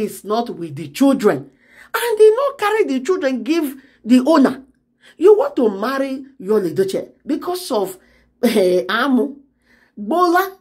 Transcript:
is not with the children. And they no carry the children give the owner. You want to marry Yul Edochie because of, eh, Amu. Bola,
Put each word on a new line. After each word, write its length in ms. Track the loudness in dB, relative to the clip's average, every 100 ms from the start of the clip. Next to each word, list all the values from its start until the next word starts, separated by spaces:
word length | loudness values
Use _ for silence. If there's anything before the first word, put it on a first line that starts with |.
is 240 | -8 -8
not 260 | -6 -6 -6
with 240 | -8 -12
the 140 | -12 -10
children. 640 | 0 2 2 2 0 -4 _ _ -20 -8
And 240 | -4 -2 4
they 120 | 6
no 220 | 6 0 -2
carry 260 | -2 0
the 160 | 0 -2
children 420 | -2 -2 -2 -2
give 360 | -2 -2 -4 -8 -20 _
the 160 | 2 2 4
owner. 360 | 4 2 0 -14 _ _ _ _ 2
You 200 | 4 6
want 160 | 2 0
to 120 | -2
marry 540 | 0 -4 -4 -4 -6 -14 -10
Yul 320 | -2 -2 0
Edochie 380 | -2 -2 -4 -8 _
because 460 | -8 -6 -6 -8 -4
of, 280 | -4 -4 -8 _ _ _ _
eh, 420 | 0 2 2 2 0
Amu. 480 | -2 0 0 0 -6 _ _ _ _ _ -12
Bola, 640 | -4 0 2 2 -2 -8